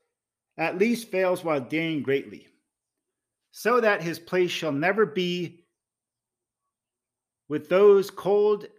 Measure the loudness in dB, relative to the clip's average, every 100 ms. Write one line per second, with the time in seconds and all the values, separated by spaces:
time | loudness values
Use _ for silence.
0 | _ _ _ _ _ -6 -4 0 0 0
1 | -4 -2 0 0 -2 -2 -2 -4 -2 -4
2 | 0 -2 -2 -18 _ _ _ _ _ _
3 | _ _ _ _ _ -6 0 2 2 0
4 | -2 -8 -4 -2 0 -2 -4 -2 0 2
5 | 0 0 -4 -4 -8 -12 _ _ _ _
6 | _ _ _ _ _ _ _ _ _ _
7 | _ _ _ _ -8 -8 0 4 6 6
8 | 4 -6 -2 2 2 0 -4